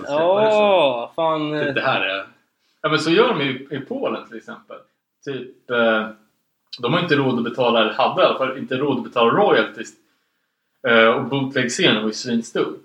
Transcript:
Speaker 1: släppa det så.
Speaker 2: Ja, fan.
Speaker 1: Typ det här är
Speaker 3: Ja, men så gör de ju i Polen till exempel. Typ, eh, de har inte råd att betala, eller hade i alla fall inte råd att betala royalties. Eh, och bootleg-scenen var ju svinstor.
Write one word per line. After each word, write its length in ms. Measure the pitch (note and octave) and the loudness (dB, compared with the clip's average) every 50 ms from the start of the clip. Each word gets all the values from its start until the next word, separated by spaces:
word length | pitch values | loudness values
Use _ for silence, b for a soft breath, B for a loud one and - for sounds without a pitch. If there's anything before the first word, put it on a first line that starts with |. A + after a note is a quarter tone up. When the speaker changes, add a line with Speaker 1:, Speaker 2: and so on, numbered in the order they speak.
Speaker 1:
släppa 400 | F#2 - C#3+ D3+ E3 F3 F#3+ G3+ | -8 -4 -2 0 2 2 2 2
det 100 | A3 A3 | 2 2
så. 60 | G#3+ G#3+ | 4 4
Speaker 2:
Ja, 540 | G#3 G#3 G3 F3+ D3+ C3+ B2 A#2 A#2 A#2+ - | 4 4 4 4 4 2 0 -2 -6 -8 -6
fan. 360 | - E3 D#3+ D#3+ D#3 D3+ D3+ D3+ D3+ D3 | -2 -2 0 0 -2 -2 -4 -4 -4 -4
Speaker 1:
Typ 120 | C#3+ C3 | -4 -4
det 60 | - | -2
här 200 | - C3+ A#2+ G2+ | -2 0 -2 -2
är 240 | F#2+ F#2+ F#2+ G2 G2 - - _ _ _ _ _ _ _ _ _ | -2 -4 -4 -6 -8 -12 -18 _ _ _ _ _ _ _ _ _
Speaker 3:
Ja, 80 | - D#3 | -4 -2
men 100 | D#3 D3 | -2 0
så 120 | D3+ E3 | 0 2
gör 160 | E3 G3+ A#3+ B3+ | 2 4 4 2
de 140 | A3 D#3 C#3 | 2 0 -2
ju 220 | C#3 B2+ C3 - - | -4 -4 -6 -8 -10
i 80 | D3+ C3+ | -10 -10
Polen 480 | - - B3 C4+ - C3+ A2 G#2 - - | -8 -8 -8 -6 -4 -4 -6 -6 -10 -14
till 100 | A2+ A2 | -18 -18
exempel. 400 | - - G#2+ - - - - - - _ _ _ _ _ _ _ _ | -18 -18 -20 -20 -20 -20 -20 -20 -20 _ _ _ _ _ _ _ _
Typ, 440 | C#3+ C3+ B2+ B2 - - _ _ - | -12 -10 -10 -12 -14 -18 _ _ -4
eh, 380 | B2 A#2+ A#2 A2+ A2 G#2+ G#2+ G#2+ G#2+ - _ _ _ _ _ _ _ _ _ _ - - | 0 0 2 2 2 0 -2 -4 -10 -16 _ _ _ _ _ _ _ _ _ _ -12 -6
de 120 | A#2+ B2 D3 | -2 0 0
har 60 | F3+ | 0
inte 160 | - - C#3+ | 2 2 2
råd 220 | C#3 C3+ C3 A#2 A#2 | 2 2 2 0 0
att 60 | A#2 | -2
betala, 380 | A#2 - - B2 A#2 A2+ A2+ | -4 -2 0 0 2 4 2
eller 120 | A2 G#2+ - | 2 2 0
hade 280 | - - - - F3+ | 0 0 0 2 2
i 40 | E3+ | 2
alla 120 | - - - | 2 2 0
fall 200 | C3 C3 C#3 C3+ | -2 -4 -4 -6
inte 180 | A#2 - C3 C3 | -8 -6 -4 -2
råd 200 | C#3+ C#3+ C3 A#2 | -2 -2 -2 -2
att 60 | A2 | -4
betala 280 | - - B2 A#2 A#2 | -4 0 2 2 4
royalties. 640 | C3+ F#3 G#3 F#3+ D#3 A#2+ G#2+ - - - - - - _ _ _ _ _ _ _ _ _ _ _ _ _ _ _ _ _ - B2 | 4 4 4 4 4 2 2 0 -6 -12 -16 -16 -18 _ _ _ _ _ _ _ _ _ _ _ _ _ _ _ _ _ 0 2
Eh, 200 | A#2 A2+ A2+ A2+ | 4 6 6 6
och 160 | A#2+ C3+ B2 | 4 2 -2
bootleg-scenen 760 | A#2 C3+ C3+ C3 C3 - B2+ A#2+ A#2 - - F3+ C#3+ A2+ G#2+ | -2 -2 -2 -2 -2 -2 -2 -2 -2 -2 0 2 2 2 2
var 80 | G#2+ A2 | 0 -2
ju 40 | G#2+ | -4
svinstor. 600 | - - B2+ A#2 A#2 A2 - - F#3 C#3+ - - - - | -4 -6 -4 -4 -4 -4 -4 -4 -4 -4 -4 -6 -10 -16